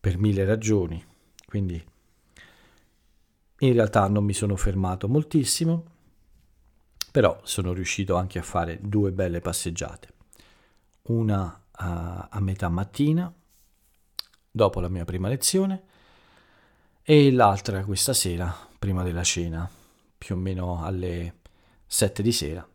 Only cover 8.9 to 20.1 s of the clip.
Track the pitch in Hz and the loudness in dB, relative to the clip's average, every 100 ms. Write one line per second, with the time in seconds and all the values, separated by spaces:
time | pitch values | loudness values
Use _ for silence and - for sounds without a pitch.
8.9 | 104 98 92 92 85 85 87 90 82 - | 0 0 0 -2 -2 -4 -4 -6 -6 -8
9.9 | - - _ _ - - _ _ _ _ | -12 -20 _ _ -20 -20 _ _ _ _
10.9 | _ - 117 110 101 90 - _ - 90 | _ -2 0 2 0 -2 -8 _ -10 -6
11.9 | 85 85 90 90 101 98 95 90 85 98 | -4 -6 -10 -10 -4 -2 -2 -2 -2 -4
12.9 | - 147 160 180 - _ _ _ _ _ | -2 0 0 -2 -10 _ _ _ _ _
13.9 | _ _ - - _ _ 110 104 92 90 | _ _ -16 -16 _ _ 2 2 4 -4
14.9 | 92 85 90 95 135 - 190 196 190 _ | -4 -4 -4 -2 -2 0 2 0 -2 _
15.9 | _ _ _ _ _ _ _ _ _ _ | _ _ _ _ _ _ _ _ _ _
16.9 | _ - 151 139 127 107 98 - 98 98 | _ 4 8 8 8 6 4 -2 -4 -2
17.9 | 95 - 123 95 85 87 85 - _ 98 | -2 0 0 0 -2 -4 -6 -14 _ -2
18.9 | 92 90 85 87 - 85 82 87 - _ | -2 -2 -2 -2 -2 -4 -6 -8 -12 _
19.9 | _ _ | _ _